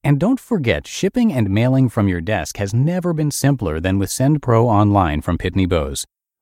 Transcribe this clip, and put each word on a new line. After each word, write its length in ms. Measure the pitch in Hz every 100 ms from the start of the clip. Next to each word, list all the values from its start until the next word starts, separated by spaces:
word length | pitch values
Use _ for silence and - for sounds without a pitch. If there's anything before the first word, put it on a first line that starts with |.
And 140 | 135 143
don't 220 | 185 262
forget, 440 | - 214 120 73 -
shipping 440 | - 190 254 226
and 160 | 135 101
mailing 400 | 101 127 135 127
from 200 | 113 101
your 120 | 87
desk 360 | 82 104 76 -
has 180 | 101
never 380 | 117 147 180 175
been 180 | 156 147
simpler 480 | - 139 139 90 78
than 220 | 92 98
with 100 | 98
SendPro 540 | - 131 151 - 113
Online 560 | 120 104 104 101 87 76
from 180 | - 87
Pitney 300 | - 95 90
Bowes. 360 | 87 71 69 - _ _ _